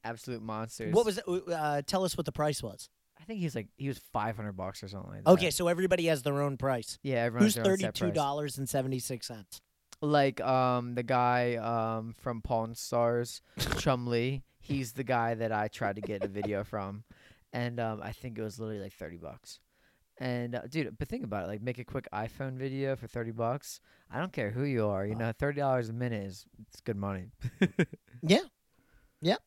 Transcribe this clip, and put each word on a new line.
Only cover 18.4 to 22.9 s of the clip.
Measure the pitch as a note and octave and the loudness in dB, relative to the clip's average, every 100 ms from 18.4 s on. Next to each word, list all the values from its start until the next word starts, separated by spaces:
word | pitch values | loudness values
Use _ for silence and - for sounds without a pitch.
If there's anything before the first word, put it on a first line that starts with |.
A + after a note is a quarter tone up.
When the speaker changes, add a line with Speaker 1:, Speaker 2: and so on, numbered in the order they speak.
Speaker 1:
was | A2 G2+ | -6 -6
literally, | A2 G#2+ | -6 -6
like, | G2 | -10
thirty | - D#2+ E2+ | -10 -12 -10
bucks. | D#2+ - - - _ _ _ _ _ - | -12 -14 -18 -20 _ _ _ _ _ -8
And, | B2+ B2 A#2+ A#2+ | -4 -2 -2 -4
uh, | - | -4
dude, | D3+ C3 A2 | -4 -4 -6
but | D3 | -8
think | B3 | -6
about | E3+ G2+ F2 | -4 -4 -4
it. | |
Like, | G#2+ | -4
make | A#2+ B2 | -4 -6
a | B2 | -6
quick | - - | -8 -6
iPhone | G#2 A2+ - C3+ C3 | -6 -6 -6 -6 -4
video | C3+ C3+ C#3 | -4 -2 -2